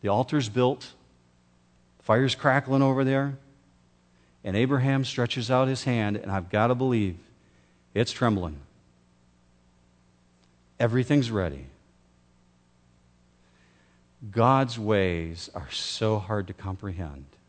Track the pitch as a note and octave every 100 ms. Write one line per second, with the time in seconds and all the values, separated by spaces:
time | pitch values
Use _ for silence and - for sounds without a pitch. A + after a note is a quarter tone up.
0 | G2+ G#2 B2+ D3+ A#2+ G#2 B2 C#3+ - -
1 | _ _ _ _ _ _ _ _ _ _
2 | - A2+ C3 - D3+ C3 C3+ C3+ C3+ C3
3 | C3 C3+ C#3 C3+ - - _ _ _ _
4 | _ _ _ _ - F#2+ B2+ C#3 C3 C3+
5 | B2+ - A#2+ - A2+ C3 C3 C3 - A#2+
6 | G#2+ G#2 - F#2+ F2+ G#2+ A2+ B2 C3 A#2+
7 | G2+ F2 - _ _ _ _ _ _ G2
8 | A#2+ - B2 G2+ F2 C#2+ C#2 _ _ _
9 | _ _ _ _ _ _ _ _ _ _
10 | _ _ _ _ _ _ _ _ A#2+ A#2+
11 | B2+ D3 A#2+ A2 F2 C#2 C2+ - _ _
12 | _ _ _ _ _ _ _ _ _ _
13 | _ _ _ _ _ _ _ _ _ _
14 | _ _ A2+ G2 A#2 C3+ C3 A#2 G#2+ G#2+
15 | F#2+ E2+ E2 E2+ - - C#2+ - - -
16 | A2 G#2+ F#2+ G#2+ F#2+ G2 F#2+ F#2+ G2+ F2
17 | E2 C#2 C#2 _